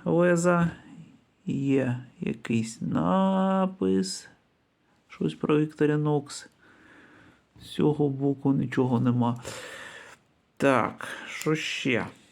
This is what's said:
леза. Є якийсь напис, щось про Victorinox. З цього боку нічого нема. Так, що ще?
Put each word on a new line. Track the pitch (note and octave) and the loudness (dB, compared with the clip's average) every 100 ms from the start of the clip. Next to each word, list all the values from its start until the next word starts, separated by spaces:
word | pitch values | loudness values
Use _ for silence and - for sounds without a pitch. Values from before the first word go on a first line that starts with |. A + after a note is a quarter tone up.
леза. | F3 E3 F3 F3 F3 F3 E3+ - - - - - _ _ - | 0 2 4 4 4 2 2 -4 -14 -20 -20 -20 _ _ -6
Є | C#3 C#3 C3+ C3 B2 - - | -2 2 2 2 -2 -8 -8
якийсь | - - - A#2 A2+ - | -6 -6 -2 0 -2 -6
напис, | - - - F#3+ F#3+ F#3+ F#3+ F#3+ F#3 F#3+ F#3+ - F#3+ - - - _ _ _ _ _ _ _ | -4 0 2 2 2 2 2 2 0 0 0 2 0 -6 -14 -20 _ _ _ _ _ _ _
щось | - D#3 | -6 -4
про | D3+ - D3+ | -2 0 2
Victorinox. | D3+ - D3 D3+ D3+ D3 C#3+ - - _ _ - - - - - - _ _ - | 2 2 2 2 2 0 -2 -12 -16 _ _ -20 -20 -20 -20 -20 -20 _ _ -20
З | - | -10
цього | - D3+ D3 D3 | 0 0 2 -2
боку | C3+ C#3 C3+ C#3 | 0 -2 0 0
нічого | C#3 B2 C3 B2+ A#2+ | 0 0 0 2 2
нема. | B2+ A#2+ A#2+ A#2+ - - - - - - - - _ _ _ - | 2 2 2 -2 -8 -12 -14 -16 -16 -18 -20 -20 _ _ _ -2
Так, | C#3 B2+ - - - - - | 2 4 2 -4 -12 -12 -12
що | - D#3+ | -6 -2
ще? | D#3 - - C#3 A2+ F2+ - _ | -2 -2 -4 -2 0 -2 -10 _